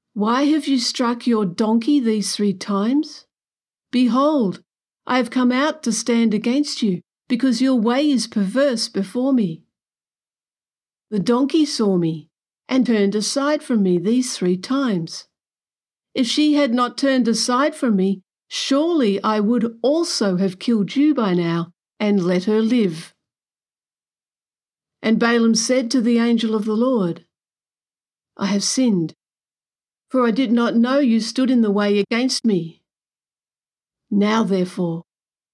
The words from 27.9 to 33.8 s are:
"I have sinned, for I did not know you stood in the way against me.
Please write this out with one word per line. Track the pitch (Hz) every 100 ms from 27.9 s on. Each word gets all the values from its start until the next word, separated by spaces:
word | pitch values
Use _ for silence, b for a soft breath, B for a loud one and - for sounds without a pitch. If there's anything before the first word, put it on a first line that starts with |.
| _ _ _ _ -
"I | 196
have | 202
sinned, | - - 247 185 160 - _ _ _ _ _ _ _ _ _
for | 262 240
I |
did | 214 247
not | 233 233 233
know | 240 277
you | 269 226
stood | 220 - 262
in | 247
the | 220
way | 202 202 202
against | 196 233 254 -
me. | 233 185 165 - _ _ _ _ _ _ _ _ _ _